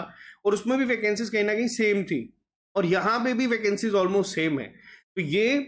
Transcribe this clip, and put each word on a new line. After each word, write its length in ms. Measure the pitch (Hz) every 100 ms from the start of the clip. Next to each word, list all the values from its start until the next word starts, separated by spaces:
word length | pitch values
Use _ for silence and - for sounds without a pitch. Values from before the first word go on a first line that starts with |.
| - - - -
और 100 | 202
उसमें 220 | 202 233 262
भी 60 |
वैकेंसीज 460 | 254 233 208 208 226
कहीं 140 | 220
ना 100 | 208
कहीं 120 | 214 240
सेम 340 | 240 214 202
थी 140 | 180 143 110 _ _ _ _ 196
और 100 | 175
यहाँ 320 | 185 - -
पे 120 | 254
भी 120 | 240 254
वैकेंसीज 480 | 226 208 202 226
ऑलमोस्ट 400 | 196 185 196 180
सेम 240 | 160 160 139
है। 60 | 104 - - - _ 190
तो 60 |
ये 240 | 151 185 226 285